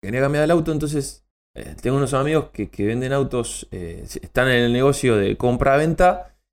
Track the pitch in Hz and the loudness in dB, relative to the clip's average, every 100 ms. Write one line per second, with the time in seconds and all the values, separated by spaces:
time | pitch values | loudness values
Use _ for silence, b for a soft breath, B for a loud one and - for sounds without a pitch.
0 | 98 120 139 147 151 170 160 151 147 147 | -6 -2 0 2 2 2 2 -2 -2 -4
1 | 139 - _ _ _ - - - 117 139 | -6 -10 _ _ _ -18 -18 -8 -2 0
2 | 135 131 143 156 147 - 104 - 101 120 | 0 0 2 0 -2 -6 -8 -4 -2 -2
3 | 131 139 135 123 113 - - 95 85 87 | -2 -2 -2 -2 -6 -8 -12 -12 -12 -12
4 | - - - - 131 123 120 120 135 135 | -12 -14 -6 0 2 4 2 2 2 2
5 | 131 110 104 104 123 123 139 135 160 160 | 2 2 2 0 0 2 2 2 2 4
6 | 180 190 - _ _ | 4 2 -6 _ _